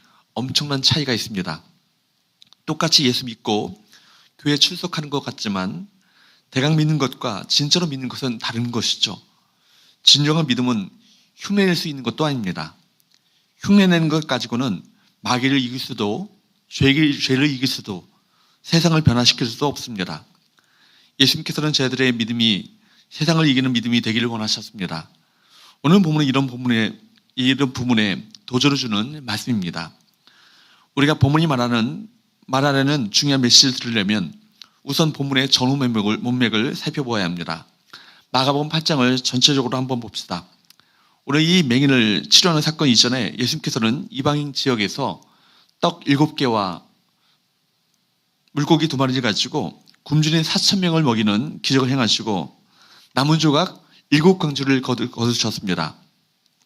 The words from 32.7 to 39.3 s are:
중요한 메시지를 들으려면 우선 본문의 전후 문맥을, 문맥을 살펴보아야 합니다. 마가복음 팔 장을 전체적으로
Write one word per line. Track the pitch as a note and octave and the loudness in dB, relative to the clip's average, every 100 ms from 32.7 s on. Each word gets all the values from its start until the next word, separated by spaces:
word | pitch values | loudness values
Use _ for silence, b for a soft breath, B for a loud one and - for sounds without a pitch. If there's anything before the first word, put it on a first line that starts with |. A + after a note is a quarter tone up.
| C#3 C3+ D3 G#2 | 2 2 0 0
중요한 | - D3 C3+ | 0 2 2
메시지를 | A#2+ - C3+ B2 | 4 4 4 0
들으려면 | A#2+ A2+ G2 G#2+ E2 - _ B B B | -2 -2 0 0 -2 -10 _ B B B
우선 | C3+ C#3 D#3+ | -6 0 0
본문의 | - C#3 C3+ C3+ | 0 -2 0 0
전후 | - B2+ C#3+ | 2 2 2
문맥을, | B2+ A2 G2+ A2 | 0 0 0 0
문맥을 | A#2+ B2+ A#2 G#2+ C3+ F3+ | -2 0 0 0 -2 -4
살펴보아야 | D3+ D3 B2+ A2 | -6 -6 -4 -2
합니다. | F2 F2 E2 D#2+ - _ _ B B B B | -2 -4 -6 -10 -12 _ _ B B B B
마가복음 | B2+ C3+ C#3+ D3+ | 0 2 0 -2
팔 | D#3+ | -2
장을 | D#3+ D3 B2 B2+ | 0 2 2 2
전체적으로 | - | -2